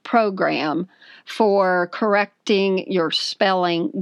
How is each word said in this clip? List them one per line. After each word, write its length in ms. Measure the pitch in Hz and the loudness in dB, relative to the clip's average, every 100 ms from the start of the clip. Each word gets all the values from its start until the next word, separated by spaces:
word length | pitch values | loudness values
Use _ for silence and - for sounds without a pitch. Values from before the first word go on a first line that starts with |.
program 840 | - 233 214 185 156 147 151 143 185 _ - - | -2 0 2 0 -2 -2 -2 -4 -6 _ -20 -20
for 640 | - - 214 196 185 180 175 | -8 0 2 4 2 2 -2
correcting 960 | - 220 202 202 _ - 196 196 190 - | -2 0 0 0 _ 0 2 2 0 -2
your 220 | 185 160 | -2 0
spelling, 760 | - - - 196 185 175 170 180 196 | -2 -4 0 0 2 0 0 -2 -4